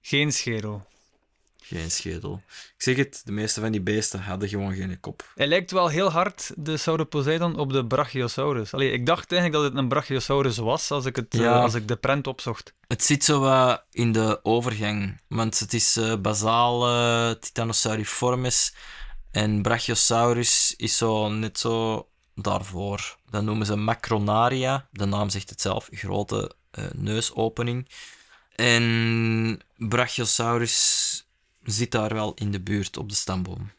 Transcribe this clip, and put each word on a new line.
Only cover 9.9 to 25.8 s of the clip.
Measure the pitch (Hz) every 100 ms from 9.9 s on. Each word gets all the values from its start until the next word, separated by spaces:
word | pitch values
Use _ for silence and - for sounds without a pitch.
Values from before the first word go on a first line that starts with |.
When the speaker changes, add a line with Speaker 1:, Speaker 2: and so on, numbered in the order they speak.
| 135 - 131 - 139 135 110
Speaker 1:
was | 113 147 -
als | 143
ik | 131 127
het, | 113
eh, | 117
Speaker 2:
Ja. | 117 123
Speaker 1:
als | 123
ik | 113 107
de | 120
prent | 131 143 135
opzocht. | 127 - 113 - _ _
Speaker 2:
Het | 120
zit | - 147
zo | - 147
wat | 135 131 127 120 _
in | - 117
de | 110 110 107
overgang, | - 113 123 110 107 104 101 92 _
want | 127 113 -
het | 101
is, | 117 - -
eh, | 110 113
basale | 98 104 110 117 120 120 120 120 120 117 117 113
Titanosauriformes | - - 113 110 113 110 104 - 123 127 127 - - - - - - - -
en | 107 107 104
Brachiosaurus | 101 113 - 113 - 117 120 120 117 - - -
is | 117 -
zo | 117 110 107
net | 107 110 -
zo | 117 113 113 110 - _ _
daarvoor. | - 101 98 95 90 98 101 - - _
Dat | 104
noemen | 107 110 104
ze | 104
Macronaria. | 107 117 - 110 104 107 120 131 127 135 -
De | -
naam | 101 101 104
zegt | 98 -
het | -
zelf, | 98 101